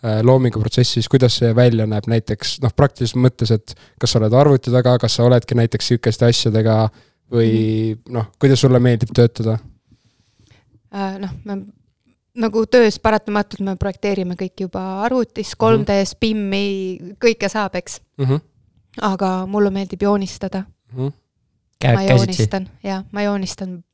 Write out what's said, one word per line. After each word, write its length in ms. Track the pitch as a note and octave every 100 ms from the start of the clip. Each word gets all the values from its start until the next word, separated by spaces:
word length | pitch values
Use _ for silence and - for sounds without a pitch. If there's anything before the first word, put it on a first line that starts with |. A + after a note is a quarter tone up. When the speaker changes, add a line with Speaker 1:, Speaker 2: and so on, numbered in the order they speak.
Speaker 1:
äh, 160 | A#2 G#2+
loominguprotsessi, 680 | A#2 C3 B2+ A2 G#2+ - A#2+
siis 140 | - A2+
kuidas 260 | C3+ B2 -
see 160 | A#2+
välja 320 | A2+ B2 A2+ G#2+
näeb 180 | G#2+ G#2+
näiteks, 540 | A#2 - G#2+ - -
noh, 80 | B2+ -
praktilises 380 | C#3+ - A#2 B2+
mõttes, 340 | B2+ - A2
et 240 | A2 - - - _
kas 120 | B2
sa 80 | A#2
oled 140 | A2
arvuti 380 | B2 D3 C3+ -
taga, 280 | B2 B2 B2
kas 140 | A2
sa 100 | -
oledki 300 | A#2+ B2 -
näiteks 320 | A#2+ A2+ - -
sihukeste 380 | A#2+ - A2 A#2+
asjadega 640 | A#2 A#2 A2 A2 A2 A2 _ _ _ _
või 680 | A#2+ A2+ A2 A2 A2 A2 A2
Speaker 2:
Mm. 160 | -
Speaker 1:
noh, 140 | A#2+ A2+ _
kuidas 220 | C3+ C3+
sulle 180 | C3+ B2+
meeldib 300 | B2 A#2 -
töötada? 440 | - A#2 - A2 A2+ - _ _ _ _ _ _ _ _ _ _ _ _
Speaker 2:
Äh, 240 | G3+ F#3+ F#3+
noh, 120 | G3 -
me 120 | G#3 G3 G3 - _ _ _ _ _ A#3+
nagu 300 | A3+ G#3+ A3
töös 320 | B3+ A3+ G#3
paratamatult 640 | A3 G#3+ G#3+ G#3 G#3 -
me 160 | G3 F#3
projekteerime 580 | G3+ F#3 G#3 G3+ F3+ F3+
kõik 240 | F#3 -
juba 420 | F#3+ F#3+ F#3+ F#3+
arvutis, 460 | A3+ B3+ A#3 - G#3+
Speaker 1:
Mhm. 40 | -
Speaker 2:
kolm 260 | A3 A3+
D, 200 | G#3 G3+
spimmi, 920 | G3 - A3+ G#3+ G3 G3 G3+ G3 F#3 F#3 F3+ G3+
kõike 300 | A#3+ A3+ G3+
saab, 260 | G#3+ G3 F3
eks. 240 | - - _ -
Speaker 1:
Mhm. 180 | C3 C#3+ _ _ _ _ _ -
Speaker 2:
Aga 460 | A3 F#3 G3 F#3 F#3+
mulle 240 | G#3 G3+
meeldib 320 | F#3+ G3 F#3
joonistada. 640 | G3+ G3+ F#3+ - F#3+ F#3+ G3 _ _
Speaker 1:
Mhm. 160 | B2+ C3+ - _ _ _ _ _ _
Speaker 3:
Käed 140 | -
Speaker 2:
Ma 60 | G3
Speaker 3:
käsitsi. 180 | G3 -
Speaker 2:
joonistan, 500 | - F#3 G#2 G3 F#3 -
jah, 200 | G3 F#3+ F#3+
ma 120 | G3+
joonistan 600 | G#3 G3+ F#3+ - F#3+ F3+ -